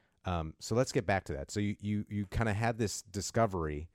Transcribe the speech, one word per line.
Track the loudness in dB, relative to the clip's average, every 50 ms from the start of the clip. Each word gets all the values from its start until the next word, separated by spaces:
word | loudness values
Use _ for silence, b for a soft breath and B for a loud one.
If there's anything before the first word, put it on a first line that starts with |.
| b b b b b
Um, | -2 -2 -2 -2 -4 -6 -10
so | -6 0 2
let's | 2 2 2
get | 0 0 2 2
back | 2 0 0
to | -2 -4
that. | -6 -6 -4
So | -2 -2
you, | 0 0 -2 -2
you, | -4 -2 -2 -2 -2 -2
you | -2 -4 -4 -2
kinda | 0 0 2 2 2
had | 2 2 0 2 0
this | 0 -2 -2 -6
discovery, | -10 -8 -8 -6 -6 -2 2 2 4 4 2 0 -2 -2 -2 -4 -8 -10